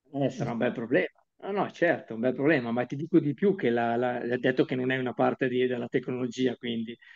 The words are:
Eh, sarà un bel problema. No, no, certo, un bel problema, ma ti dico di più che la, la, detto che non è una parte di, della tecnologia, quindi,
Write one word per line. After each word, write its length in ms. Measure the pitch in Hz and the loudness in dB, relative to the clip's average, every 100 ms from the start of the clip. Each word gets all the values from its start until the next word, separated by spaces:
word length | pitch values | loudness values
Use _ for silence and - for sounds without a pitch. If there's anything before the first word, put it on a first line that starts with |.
| _ | _
Eh, 180 | 139 135 | -4 -2
sarà 220 | - 127 | -2 -4
un 60 | 117 | -2
bel 140 | 120 | -2
problema. 340 | - 117 156 175 - _ _ | -2 0 0 0 -6 _ _
No, 120 | - | -6
no, 180 | 202 160 | -4 -4
certo, 440 | - 170 120 - | 0 0 0 -4
un 60 | 110 | -2
bel 140 | 123 | 0
problema, 380 | 127 139 151 117 | 2 2 2 2
ma 120 | 117 | -2
ti 120 | 127 139 | -2 -6
dico 240 | 165 170 | 2 2
di 120 | 143 | 2
più 220 | - 202 | 2 0
che 160 | 190 127 | 2 2
la, 240 | 120 117 | 2 2
la, 440 | 117 123 123 120 123 | 2 0 -2 -2 0
detto 260 | 127 127 | 2 2
che 100 | 147 | 2
non 160 | 127 127 | 0 0
è 80 | 131 | 0
una 140 | 127 | -2
parte 340 | - 127 117 131 | 2 2 2 0
di, 220 | 123 127 | 2 0
della 180 | 123 120 | 0 -2
tecnologia, 680 | 139 - 127 123 120 127 113 | -2 -2 -4 -4 0 -2 -2
quindi, 420 | 120 117 113 117 - | -4 -4 -6 -10 -18